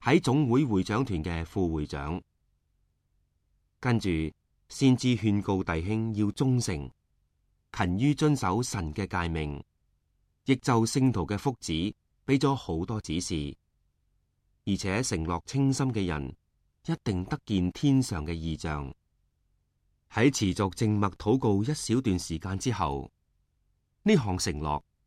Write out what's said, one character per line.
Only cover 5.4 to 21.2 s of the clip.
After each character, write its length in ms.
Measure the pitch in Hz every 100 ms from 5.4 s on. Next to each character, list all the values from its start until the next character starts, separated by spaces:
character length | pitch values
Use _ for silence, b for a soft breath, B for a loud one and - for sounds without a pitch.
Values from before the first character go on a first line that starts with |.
告 220 | 101 95
弟 200 | 90 82 92
兄 280 | 110 113
要 160 | 104 104
忠 260 | - 135 127
誠， 320 | 110 78 65 - _ _ _ _ _ _ _
勤 260 | - 90 95
於 160 | 143
遵 200 | 139 151
守 280 | 135 95 104
神 300 | 123 107 78
嘅 140 | 76 92
誡 240 | 92 85
命， 320 | 80 76 71 - _ _ _ _ _ _ _ -
亦 100 | 131
就 280 | - 117
聖 280 | 113 139 131
徒 140 | 107 80
嘅 120 | 101
福 160 | 139 123
祉 340 | - 80 101 - _ _ -
俾 120 | 135
咗 160 | 139
好 300 | 131 - 82 92
多 120 | 107
指 220 | - 82
示， 340 | - 80 71 - _ _ _ _ _ _ _ _ _ _
而 100 | 101
且 280 | 95 98 101
承 200 | 131 87 80
諾 160 | 85
清 260 | - 135 139
心 220 | 135 131
嘅 140 | 110 90
人 280 | 76 65 - _ _ _ _ -
一 80 | 165
定 180 | - 90 92
得 120 | 151
見 260 | - 98 90
天 300 | - 147 135
上 220 | 123 87
嘅 60 | 76
異 260 | 85 82 73
象。 340 | 82 73 67 - _ _ _ _ _ _ _ _ _ _ _
喺 220 | 110 139
持 220 | - 101
續 180 | 87 98
靜 260 | - 107 104
默 120 | 101
禱 260 | -